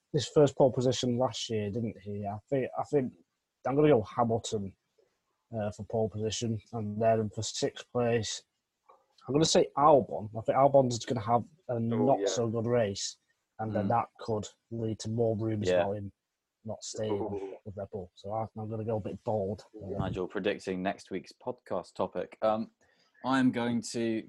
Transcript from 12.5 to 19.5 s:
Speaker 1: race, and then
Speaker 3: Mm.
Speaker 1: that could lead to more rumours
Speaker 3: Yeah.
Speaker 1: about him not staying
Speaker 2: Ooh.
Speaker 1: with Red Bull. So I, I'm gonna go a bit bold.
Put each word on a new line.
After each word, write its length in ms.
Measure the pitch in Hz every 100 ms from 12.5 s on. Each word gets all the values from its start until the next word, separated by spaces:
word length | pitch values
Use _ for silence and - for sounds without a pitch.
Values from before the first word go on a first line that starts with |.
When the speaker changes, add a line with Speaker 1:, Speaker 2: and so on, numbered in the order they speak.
| 117 113
Speaker 1:
race, 480 | 120 107 98 - - _ _ _ -
and 140 | 110
then 120 | 107 101
Speaker 3:
Mm. 40 |
Speaker 1:
that 180 | 117 104 -
could 280 | - 107 98 - _
lead 280 | 117 113 107
to 100 | 110
more 280 | 113 113 107
rumours 320 | 110 107 92
Speaker 3:
Yeah. 140 | 90
Speaker 1:
about 120 | 101 104
him 140 | 101 - _ _ _ _ 107
not 180 | -
staying 300 | - - 107
Speaker 2:
Ooh. 440 | 101 104 98 95 - 107
Speaker 1:
with 120 | 95
Red 120 | 98
Bull. 200 | 104 90 -
So 160 | 98
I, 120 | 110 110 110
I'm 120 | 107
gonna 140 | 110
go 140 | 110 110
a 20 |
bit 200 | - 101
bold. 400 | - 110 98